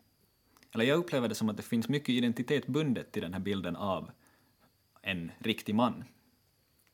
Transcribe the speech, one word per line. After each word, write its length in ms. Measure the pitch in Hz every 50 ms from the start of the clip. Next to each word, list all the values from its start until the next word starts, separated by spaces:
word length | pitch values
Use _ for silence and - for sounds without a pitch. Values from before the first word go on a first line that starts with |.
| _ _ _ _ _ _ _ _ _ _ _ - - _ -
Eller 120 | 113 113
jag 120 | 131 151
upplever 300 | 170 175 175 151 131 120
det 80 | 107 107
som 140 | - 110 107
att 80 | 101
det 60 | 107 104
finns 260 | - 120 113 113 -
mycket 200 | 139 143 143 -
identitet 580 | 120 123 120 120 117 - 120 - 147 160 -
bundet 440 | - 127 151 160 139 113 90 - -
till 100 | - 104
den 120 | 95 85 92
här 80 | 95
bilden 340 | 92 101 101 98 90 90 87
av 360 | - 101 98 90 76 - - - _ _ _ _ _ _ _ _ _ _ _ _ _ _ _ _ -
en 300 | - 98 95 85 85 82 - -
riktig 360 | - 113 107 - - 107 104
man. 280 | 110 123 113 98 - - - - _ _ _ _ _ _ _ _ _ _ _ _ _ _ _